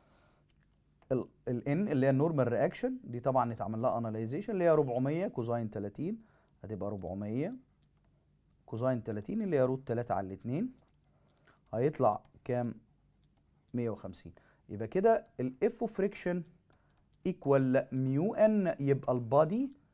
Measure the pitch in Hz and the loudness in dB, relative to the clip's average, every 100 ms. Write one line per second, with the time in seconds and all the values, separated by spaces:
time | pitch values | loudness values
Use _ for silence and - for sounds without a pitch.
0 | _ _ _ _ _ _ _ _ _ _ | _ _ _ _ _ _ _ _ _ _
1 | - 127 - _ - 123 139 156 208 139 | -2 -2 -2 _ -6 -4 -2 -2 0 2
2 | 135 135 160 151 117 113 156 - 247 254 | 4 4 2 2 2 2 0 0 -6 -6
3 | 135 120 131 127 120 110 98 110 123 110 | -8 -4 0 2 0 -2 -6 -2 0 0
4 | 113 110 113 147 208 196 170 151 135 120 | -2 -4 -4 -6 -4 2 4 4 4 0
5 | 135 160 202 - 117 117 113 107 101 113 | -2 -2 -4 -4 -2 -2 -4 -6 -8 -6
6 | 160 226 - _ _ - - 104 101 101 | -8 -8 -14 _ _ -16 -10 -6 -6 -6
7 | 87 98 104 120 175 254 _ _ _ _ | -8 -6 -4 -4 -4 -6 _ _ _ _
8 | _ _ _ _ _ _ - 117 127 123 | _ _ _ _ _ _ -10 -4 -2 -2
9 | 110 107 104 214 202 147 127 135 135 117 | -4 -8 -6 -4 0 2 2 0 -4 -4
10 | 117 95 95 95 110 143 254 - _ _ | -2 -4 -4 -8 -6 -4 -6 -10 _ _
11 | _ _ _ _ _ _ - 110 147 151 | _ _ _ _ _ _ -8 -2 0 2
12 | 120 92 - - - 123 120 - _ _ | 2 2 -6 -14 -4 -2 -2 -6 _ _
13 | _ _ _ _ _ _ _ 120 117 101 | _ _ _ _ _ _ _ -4 -4 -6
14 | 98 - 87 - _ _ - 101 113 185 | -10 -14 -16 -20 _ _ -12 -8 -4 2
15 | 220 226 - - 127 - 240 - 226 - | 4 2 0 -6 -6 0 -2 0 -6 -2
16 | 202 - 180 180 160 _ _ _ _ _ | -2 -2 -4 -4 -6 _ _ _ _ _
17 | _ _ 185 185 139 139 131 131 - 131 | _ _ -6 -2 4 4 6 2 2 -2
18 | 131 139 196 214 214 214 180 - 139 135 | 0 0 0 4 4 6 2 0 2 2
19 | 135 123 113 139 156 220 269 - _ | 2 0 4 4 4 2 -4 -8 _